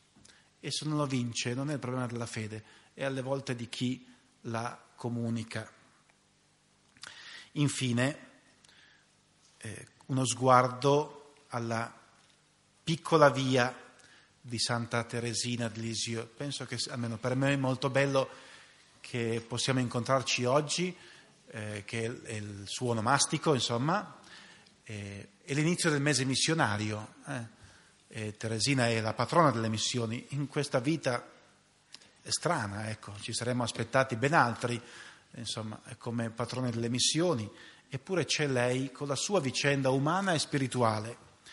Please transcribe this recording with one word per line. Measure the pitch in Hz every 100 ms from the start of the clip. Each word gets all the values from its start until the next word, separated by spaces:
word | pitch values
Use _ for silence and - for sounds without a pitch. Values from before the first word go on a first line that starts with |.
| _ - - - _ _
E | 156
se | - 147
non | 151
lo | 143
vince, | 131 120 110 123
non | 123 143
è |
il | 139
problema | 123 127 120
della | 117 117
fede, | 117 107 110 - - _
è | -
alle | 135 135
volte | 127 139 131 120
di | 113
chi | - 123 127 - - _ _
la | 117 113 120 - - -
comunica. | 120 117 117 113 110 110 110 - _ _ _ _ _ _ _ _ _ _ _ _ - - - - -
Infine, | - 143 - 127 120 135 156 - - _ _ - - - _ _ _ _ _ _ _
eh, | 110 95 - _ -
uno | 131 123
sguardo | 113 127 127 127 120 139 147 151 - - - -
alla | 120 117 113 117 - - _ _ _ _ _ _ _
piccola | - 160 - 160 143
via | 127 131 131 123 - - - - - _ _
di | 120 117
Santa | - 120 113 120
Teresina | 113 120 117 110 120 120 113
di | 107
Lisieux. | 113 107 117 113 117 -
Penso | 143 - 127
che, | 120 -
almeno | 127 117 113
per | 123 131
me, | 135
è | 139
molto | 131 127 143
bello | 127 139 135 123 - - - - - - -
che | - 123 113 117 -
possiamo | 120 - 131
incontrarci | 123 123 113 135 - - 123
oggi, | 143 147 - 180 - - - - _ -
eh, | 113 104 104 -
che | 117
è | 113
il, | -
è | 120
il | 107 104 101 98
suo | - 123
onomastico, | 113 110 139 - 156 170
insomma, | 127 - 117 147 202 190 - - - - - - _
eh, | - 104 101 101 - _
è | -
l'inizio | 143 156 175 170
del | 143
mese | 143 127
missionario, | 135 123 - 160 120 104 107 107 110 - -
eh. | 131 113 - - - - _ _ 110
E | 107 107
Teresina | 110 113 127 135 117
è | 113
la | 110
patrona | - 120 165 151
delle | 113 110
missioni. | 107 - 123 113 120 -
In | 143 139
questa | 151 139 139
vita | 131 160 135 120 - - - _ _ _ _ - - _
è | 113
strana, | - 156 165 104 101 110
ecco, | 110 - 101
ci | -
saremmo | 113 120 123
aspettati | 117 - 113 135 131 113
ben | 139 160
altri, | 120 - 120 117 - - - - _
insomma, | - 110 113 110 - -
è | -
come | 123 117 117
patrona | 113 117 123 127
delle | 117 117
missioni, | 123 - 151 180 127 104 - - - _
eppure | 135 - 180 131
c'è | - 147
lei | 127 123 127 139
con | - 143
la | 131
sua | - 196
vicenda | 131 - 143 139 131
umana | 135 147 185 196
e | 156
spirituale. | - 147 131 127 113 107 113 - - - -